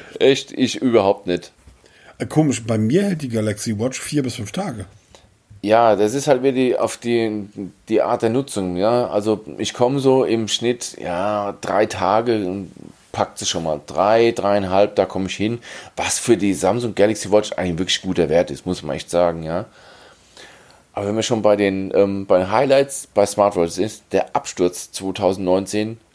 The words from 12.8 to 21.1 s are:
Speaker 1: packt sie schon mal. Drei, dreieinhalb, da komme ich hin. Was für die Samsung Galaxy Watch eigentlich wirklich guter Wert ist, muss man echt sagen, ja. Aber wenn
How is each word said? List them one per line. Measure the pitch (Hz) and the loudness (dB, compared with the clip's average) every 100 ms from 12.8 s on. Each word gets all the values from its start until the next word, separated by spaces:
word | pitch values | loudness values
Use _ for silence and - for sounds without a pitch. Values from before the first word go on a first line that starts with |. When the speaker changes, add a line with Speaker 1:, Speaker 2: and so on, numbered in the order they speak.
| 50 - _ | -20 -20 _
Speaker 1:
packt | - 98 - | -4 -4 -4
sie | 101 | -6
schon | 90 | -4
mal. | 82 76 - | -4 -4 -6
Drei, | 73 98 113 117 | 0 4 4 4
dreieinhalb, | - 98 101 95 95 104 | 2 0 0 2 2 2
da | - 90 | 2 0
komme | 92 95 | 0 -6
ich | - | -2
hin. | 104 117 - - - - | -4 -4 -12 -18 -16 -8
Was | - - | -6 -2
für | - 110 | 2 2
die | 101 | 2
Samsung | 90 92 113 120 | 0 0 0 -2
Galaxy | 95 104 107 101 | 2 2 2 2
Watch | 104 104 | 2 2
eigentlich | - 90 82 | -4 -4 -4
wirklich | 90 - | -4 -4
guter | 95 87 76 | -2 0 2
Wert | 82 90 | 2 0
ist, | 69 90 | -4 -6
muss | 90 | -8
man | 76 | -6
echt | 76 - | -8 -2
sagen, | 85 87 82 | 0 0 0
ja. | 80 87 113 _ - - - _ _ - - - - - _ | -6 -6 -8 _ -20 -20 -20 _ _ -20 -20 -20 -20 -20 _
Aber | - | -8
wenn | 101 | -4